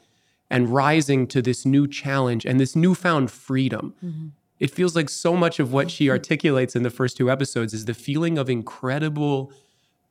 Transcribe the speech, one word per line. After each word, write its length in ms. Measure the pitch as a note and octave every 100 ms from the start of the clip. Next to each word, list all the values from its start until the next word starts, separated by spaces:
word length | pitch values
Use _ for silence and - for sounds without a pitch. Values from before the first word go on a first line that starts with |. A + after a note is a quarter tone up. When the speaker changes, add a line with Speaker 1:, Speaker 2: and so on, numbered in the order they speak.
| _ _ _ _ -
Speaker 1:
and 200 | B2+ A#2+
rising 560 | C3+ C#3 D#3 C#3+ C#3 A#2+
to 140 | C3+
this 240 | A#2+ A#2+ C3+
new 220 | C#3 C#3+
challenge 580 | - C#3 C#3 B2 A#2 C3
and 140 | B2+
this 160 | C3 D#3+
newfound 560 | F3+ F3 F3+ D#3 B2
freedom. 640 | - - C3 C3 A2+ C3+ -
Speaker 2:
Mm-hmm. 240 | F3+ D#3 D#3 - _ -
Speaker 1:
It 120 | C#3
feels 240 | - F3+ E3
like 140 | D3
so 260 | - E3 F3
much 240 | E3+ E3
of 140 | B2+
what 160 | C3+ E3+
she 180 | - C#3+
Speaker 2:
<laughs> 80 | C3
Speaker 1:
articulates 580 | - D#3 E3 C3 B2+ B2
in 80 |
the 60 | B2
first 280 | - B2+ -
two 120 | B2
episodes 420 | C3+ C#3 A#2+ A2+
is 120 | A2 A2
the 80 |
feeling 440 | A2+ - C#3+ E3+ D#3+
of 120 | C3
incredible 1000 | A#2+ A2+ - B2+ C#3+ D#3 D3 D3 C3+ C3+ - _ _ _ _ _